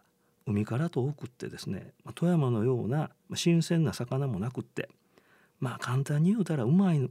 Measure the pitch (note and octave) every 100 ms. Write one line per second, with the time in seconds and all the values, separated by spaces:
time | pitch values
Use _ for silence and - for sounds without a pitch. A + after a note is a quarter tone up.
0 | _ _ _ _ - G#2 G#2 A#2+ E3+ C3+
1 | C3+ D3 D#3 - - - - F#2+ - _
2 | B2+ - E3+ E3+ C3 A2+ A#2+ B2 G#2 D3+
3 | C#3+ _ - - E3+ E3 - E3+ C#3 -
4 | A#2+ C3+ C#3 F#2 A#2+ B2 - - - _
5 | _ _ _ _ _ - B2+ A#2 - C3
6 | C#3 D3 E3+ A3+ F3+ D3+ A2+ F3+ G3 D3+
7 | B2+